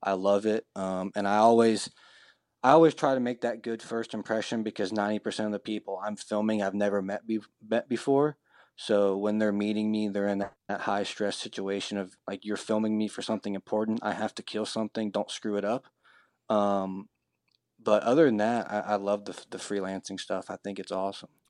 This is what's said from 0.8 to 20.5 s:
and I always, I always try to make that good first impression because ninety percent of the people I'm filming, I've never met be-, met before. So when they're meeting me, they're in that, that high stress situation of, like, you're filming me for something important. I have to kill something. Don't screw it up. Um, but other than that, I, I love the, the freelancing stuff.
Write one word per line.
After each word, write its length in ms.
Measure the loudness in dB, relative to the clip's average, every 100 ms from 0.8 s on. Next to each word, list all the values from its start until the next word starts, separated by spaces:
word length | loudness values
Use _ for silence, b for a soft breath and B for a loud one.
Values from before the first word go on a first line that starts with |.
| -4 -2 -4
and 120 | -2 2
I 100 | 6
always, 520 | 8 8 6 4 -4 b b b b b _ _ 6
I 40 |
always 220 | 8 8
try 200 | 4 0
to 80 | 2
make 180 | 0 -2
that 220 | -4 -4
good 180 | -6 -8
first 320 | -6 -6 -4
impression 480 | -8 -2 -2 -2 -4
because 300 | -4 -4 -4
ninety 280 | 0 0 -2
percent 260 | -4 -4
of 80 | -4
the 60 | -4
people 420 | -6 -8 -6 -6
I'm 140 | -6 -10
filming, 440 | -4 -2 0 0
I've 120 | -2
never 280 | 0 0 0
met 240 | -2 -6
be-, 140 | -4 -6 -6 _
met 220 | -4 -4 -2
before. 480 | -4 2 2 2 -2 b b b
So 400 | -16 0 4 4
when 220 | 2 0 2
they're 160 | 0
meeting 360 | 0 0 0 0
me, 200 | 0 -2
they're 180 | -2 -2
in 120 | -2
that, 140 | -4 _ -8
that 140 | -6
high 220 | -2 -2
stress 340 | -2 -2 -4 -4
situation 600 | -10 -6 -4 -4 -2 -4
of, 200 | -6 _ -10
like, 160 | -10
you're 140 | -6 -6
filming 400 | -2 0 0 0
me 100 | -2
for 140 | -6
something 340 | -4 -4 -4
important. 460 | -8 -2 -2 0 -2
I 80 | -4
have 240 | -4 -4
to 80 | -6
kill 220 | -8 -6
something. 460 | -4 -4 -4 -4 -2
Don't 200 | -2 -4
screw 240 | -6 -4
it 80 | -2
up. 220 | -2 -4 _ _ b b b b _
Um, 580 | 2 2 0 -2 -8 -12 _ _ _ _ _ _ _
but 220 | 2 2
other 220 | 4 6
than 120 | 6 4
that, 320 | 2 0 -2
I, 100 | -4
I 160 | -2 -2
love 260 | 0 -2
the, 80 | -4 -14 -14
the 80 | -14
freelancing 640 | -6 -4 -4 -6 -8 -12
stuff. 320 | -6 -6 -6